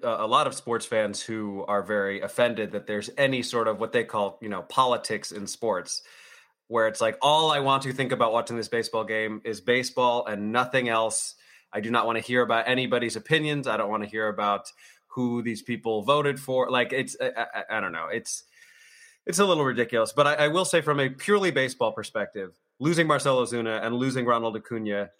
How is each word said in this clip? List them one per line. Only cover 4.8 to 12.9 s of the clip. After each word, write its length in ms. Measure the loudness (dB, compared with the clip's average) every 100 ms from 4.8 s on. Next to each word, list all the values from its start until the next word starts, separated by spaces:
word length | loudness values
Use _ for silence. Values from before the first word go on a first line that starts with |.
| 2 2 -2 -6 -6
in 140 | -10 -10
sports, 560 | -4 -2 -2 -4 -10 -10 -20 -20 -20 _ _ _
where 200 | 0 2
it's 120 | 2
like, 180 | 0 2
"All 300 | 4 4 4
I 100 | 2
want 220 | 2 2
to 80 | 0
think 200 | -2 -2
about 200 | 2 2
watching 240 | 2 0 -6
this 120 | -2
baseball 360 | -4 -2 -4
game 380 | -2 -2 -4 -6
is 160 | -8 -4
baseball 680 | 0 0 0 2 2 2 -2
and 260 | -4 0
nothing 360 | 0 2 0 2
else. 460 | 2 2 -2 -6 -12 _ -20 _
I 60 | -6
do 100 | 0
not 160 | 2 2
wanna 140 | -2
hear 220 | 0 2
about 260 | 4 2 2
anybody's 480 | 0 2